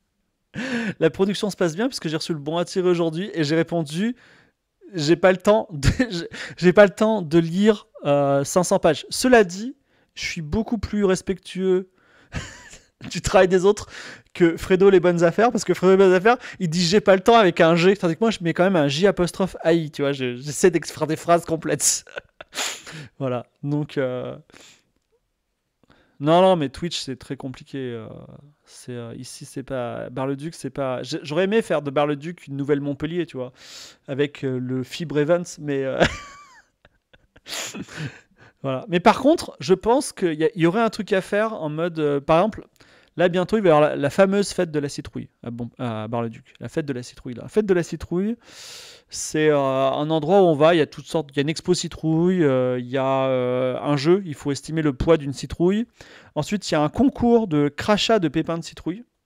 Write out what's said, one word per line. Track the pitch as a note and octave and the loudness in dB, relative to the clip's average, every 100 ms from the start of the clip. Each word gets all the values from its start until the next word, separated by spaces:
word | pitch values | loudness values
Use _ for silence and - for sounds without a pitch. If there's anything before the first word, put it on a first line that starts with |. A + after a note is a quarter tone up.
| _ _ _ _ _ | _ _ _ _ _
<laughs> | - C4 A#3+ A3 - | -10 -6 -6 -6 -2
la | E3 | -2
production | - G3 F#3+ G#3 | 0 -4 -2 -6
se | - | -2
passe | F3+ D#3 | -4 -2
bien | B3+ | -6
puisque | - E3 | -6 -8
j'ai | D#3 | -6
reçu | - | -6
le | D#3+ | -8
bon | C#3+ E3 | -6 -4
à | |
tirer | E3+ F#3+ F3+ | -4 -2 0
aujourd'hui | E3+ E3 D#3+ G#3 | 0 0 -4 -6
et | E3 | -4
j'ai | D3 | -2
répondu, | D#3+ D#3+ E3+ D3 D#3+ A3 B3 _ _ _ _ _ _ F4+ | 0 0 -4 -4 -4 -4 -6 _ _ _ _ _ _ -12
j'ai | F#3+ D3 E3+ | -4 0 4
pas | F#3 | 4
le | F#3 | 2
temps | G3+ G#3+ A3 | 2 2 0
de, | D3+ - - | -2 0 0
<laughs> | A#3+ | -2
j'ai, | F3 D#3+ - - - | -4 -10 -14 -14 0
j'ai | F3+ | 4
pas | F3+ | 6
le | G3+ | 6
temps | - A3 A3 | 6 0 0
de | D#3 E3+ | 2 0
lire, | E3 F3+ G#3+ G#3 - - C#3+ | 2 2 2 2 -4 -8 0
euh, | C#3+ C#3 C#3 | 2 2 0
cinq | C#3 F#3 | 0 0
cents | E3+ F#3 | 0 2
pages. | E3+ C#3+ - | 2 0 -6
Cela | - C4 A#3+ | -2 4 6
dit, | F#3 F#3 A#3+ - _ _ _ | 4 -2 -12 -12 _ _ _
je | - | -12
suis | - F3 | -10 -8
beaucoup | D3 G3 A3 A3 | -6 -4 -2 -4
plus | - G#3 | -4 -2
respectueux | G3 F#3 - F#3+ - F#3 F#3+ F#3 F#3 _ _ _ _ | 0 0 -2 -8 -8 -4 0 0 -2 _ _ _ _
<laughs> | - - - - - _ _ - | -12 -12 -18 -20 -20 _ _ -12
du | F3+ | -8
travail | - G3+ F#3 | 0 4 4
des | F#3 | 4
autres | F#3+ G#3 - - - - _ | 2 0 -4 -16 -18 -20 _
que | - E3+ E3 | 0 2 2
Fredo | - F#3 G3 | 0 4 6
les | F#3+ | 6
bonnes | F3+ F3 | 4 2
affaires, | E3+ D#3+ A#3 | 2 2 2
parce | A3+ | 0
que | - | -2
Fredo | F3 F3+ | 2 4
les | F#3+ | 6
bonnes | F#3+ | 6
affaires, | F#3 G#3 B3+ - - | 6 4 2 -2 -6
il | F3+ | -4
dit | E3 | 0
j'ai | E3+ G3+ | 2 2
pas | G#3 F#3+ | 4 4
le | |
temps | G#3+ A#3 | 6 6
avec | F#3+ - | 6 4
un | E3 | 4
G, | E3+ F3+ G3+ | 6 4 2
tandis | F3 | 0
que | D#3+ | 0
moi | A3+ | -2
je | - | -2
mets | E3 | -4
quand | D#3 | 0
même | F#3 F3+ | 2 2
un | C#3+ | 2
J | C#3+ G3 | 2 2
apostrophe | F3+ F3 - F#3 - | 2 -2 -2 -6 -2
A | E3 | 2
I, | E3+ D3+ | 2 0
tu | - | -4
vois, | C#3 | -2
je, | C#3 B2+ B2 | -2 -4 -6
j'essaie | D3 C3 F#3+ | -8 2 2
de | D#3+ | 2
faire | - - D3+ | -4 -6 -4
des | D#3 | -4
phrases | - E3+ | 2 2
complètes. | - D#3+ D#3 D3 - - - | 2 -6 -2 -2 0 -2 -6
<laughs> | - _ _ - - - - - D#3 C3+ - | -18 _ _ -16 -8 -8 -10 -16 -18 -18 -8
Voilà, | C3+ B2 - _ | -4 -4 -8 _
donc, | C#3+ D3 D3 C#3+ | -4 -4 -4 -4
euh... | C3 B2+ B2+ C3+ _ - - _ _ _ _ A4+ _ _ _ _ _ _ _ _ _ - | -4 -6 -10 -14 _ -20 -20 _ _ _ _ _ _ _ _ _ _ _ _ _ _ -4
non, | C#3+ E3+ | 2 6
non, | F#3+ F3 | 6 4
mais | C#3 | 0
Twitch | - E3+ - | -4 -8 -6
c'est | - B2+ | -8 -12
très | - C#3 | -12 -12
compliqué, | C3+ B2+ - C#3 | -10 -14 -14 -10
euh, | B2 A#2 G#2+ - - - C#3+ _ | -8 -10 -14 -18 -20 -20 _ _
c'est, | _ - - | _ -20 -16
euh, | A#2+ A#2 B2 | -14 -14 -14
ici | B2+ - | -16 -18
c'est | C#3 C#3 | -14 -14
pas, | B2 C3 A#2+ A#2 A2 | -8 -6 -6 -8 -10
Bar-le-Duc | B2+ C3+ C#3 D#3 | -6 -6 -6 -10
c'est | - C3+ | -10 -12
pas, | C#3+ C3+ B2 | -6 -6 -6
j'ai, | B2+ D#3+ | -8 -10
j'aurais | C3+ D3+ | -6 -2
aimé | F#3+ A3+ | 0 0
faire | - D#3 | 0 -4
de | D3 | -2
Bar-le-Duc | C#3 D3 D3 D#3 F3 - | -2 0 -2 -8 -14 -12
une | C#3 | -6
nouvelle | C#3 C#3+ | -2 -2
Montpellier, | C#3+ C#3 D3+ F3 D3+ | -2 -6 -6 -6 -6
tu | C3+ | -8
vois, | B2 _ - - - _ - | -12 _ -20 -20 -20 _ -10
avec, | C3+ D3 - | -2 -2 -2
euh, | C3+ B2+ | -4 -4
le | B2+ C3 | -4 -6
Fibre | B2+ - E3 C#3+ | -6 -8 -4 -2
Event, | D3 F3 F3 - | 2 0 -2 -10
mais, | D3 C#3 | -6 -4
euh, | C3+ B2+ - C6+ C6+ C6+ C6+ A#5+ _ _ _ _ _ _ _ _ | -2 0 0 -2 -16 -20 -20 _ _ _ _ _ _ _ _ _
<laughs> | - - - A3 - - D3 - _ _ - _ | -14 -10 -10 -12 -14 -12 -12 -14 _ _ -20 _
voilà. | C3+ C3 - | -6 -6 -2
Mais | F3 | 2
par | G#3+ - | 4 4
contre, | C#4 E4+ - - | 2 2 -2 -8
je | C#3 | 0
pense | F#3 G#3+ C4 - | 0 4 2 0
qu'il | - F3 | -4 -4
y | D#3 | 0
a, | D#3 | -2
il | F3+ | 2
y | E3 | 2
aurait | G3+ | 2
un | A3+ | -2
truc | A3 F#3+ | -2 -2
à | F#3+ | -2
faire | - G3+ A3 | 0 -2 -2
en | A3 D3+ | -4 -8
mode, | D3+ F3 D#3+ | -4 -4 -2
euh, | D3 C#3+ | 0 0
par | C#3 D#3+ | 2 2
exemple, | G#3 - - _ _ _ _ - | 2 -4 -18 _ _ _ _ 0
là, | F3+ | 2
bientôt, | F3+ F3 A3 | 2 0 2
il | |
va | F#3+ | 6
y | |
avoir | D3+ D3+ | 6 4
la, | C3+ | 2
la | C#3+ | -2
fameuse | - G3 G3+ G3 | 2 4 4 0
fête | - F3 | -2 -2
de | D3 | -2
la | C#3+ | -4
citrouille | - - B2 A#2+ _ | -8 -12 -12 -14 _
à | A#2+ | -12
Bon-, | A#2+ A#2+ - | -10 -10 -8
à | B2 A2 G#2+ | -8 -6 -6
Bar-le-Duc. | A#2+ A#2 A#2+ _ - | -4 -6 -8 _ -16
La | A#2+ | -8
fête | - D3 | -6 -6
de | |
la | B2 | -8
citrouille, | B2 - C3+ | -10 -16 -14
là. | A2+ | -14
La | C3 | -4
fête | G#3+ G#3+ | -2 2
de | |
la | F3+ | 2
citrouille, | D#3+ E3 - F3 G#3 A#3 _ - - - - - _ | 0 -6 -4 -2 -2 -4 _ -20 -20 -20 -20 -20 _
c'est, | - - D#3 D#3 | -12 -6 0 2
euh, | D3 | 2
un | C3+ C3 C3+ C3 D3+ | 2 0 0 0 -2
endroit | D#3+ D3 G3+ | -2 2 4
où | F3+ | 4
on | |
va, | C#3+ D#3 | 6 4
il | F3 | 4
y | |
a | C#3+ | 0
toutes | - - | -4 -6
sortes, | E3 D3 | -6 -4
il | D3 | -2
y | |
a | |
une | C#3+ | -2
expo | E3 - | -2 -2
citrouille, | F3 E3+ - D#3+ D#3+ F3 F#3 | -2 -2 -4 -2 2 2 4
euh, | D3 C3 B2+ B2+ | 2 2 0 -2
il | B2 | -4
y | C3+ | -2
a, | C3+ C3+ C3+ | 0 0 0
euh, | C3 B2 B2+ B2+ B2 | 0 0 -2 -2 -2
un | C3+ C#3+ | -2 0
jeu, | D3 F#3+ | 2 2
il | F3+ | 0
faut | C#3 C#3+ | -8 -6
estimer | C3+ - D#3+ | -6 -6 -2
le | D#3 | -2
poids | B2+ - E3 | 0 2 2
d'une | C#3 | 2
citrouille. | C3 C#3+ - F3 G#3 A#3+ _ - - - | -8 -8 0 0 0 -4 _ -20 -20 -10
Ensuite, | - D3 G#3 - | -8 -4 -4 -2
il | |
y | D#3 | 0
a | |
un | D3 | 0
concours | - C4 - A#3+ A#3 A3 | 2 0 2 2 2 2
de | D3+ C#3+ | 0 0
crachat | - - G#3 - A3 | -2 -2 0 2 2
de | D#3+ | 2
pépins | D#3+ D#3+ E3 | -2 -4 -6
de | |
citrouille. | D#3 - D#3 G3 - _ | -8 -12 -10 -10 -14 _